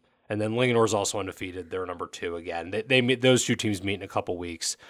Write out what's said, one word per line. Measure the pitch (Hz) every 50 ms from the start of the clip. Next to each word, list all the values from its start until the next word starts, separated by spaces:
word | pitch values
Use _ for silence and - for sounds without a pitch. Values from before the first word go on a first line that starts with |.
| _ _ _ _ _ -
and | 110 104 107
then | 110 110
Linganore | 120 127 123 120 117 113
is | 104 107
also | 101 98 92 - 104
undefeated. | 95 95 87 - 95 92 87 92 87 82
They're | 95 92 92
number | 90 87 87 87
two | 82 - - 98 87 85
again. | 85 82 87 82 82 85 90 98
They, | 107 110
they | 123 131 127
meet, | 123 120 131 117 123
those | 131 127 117 -
two | - 120
teams | - - 110 101 90 95
meet | 98 101
in | 92 98
a | 95
couple | - 107 - - 92
weeks. | 87 87 85 82 80 - - - - -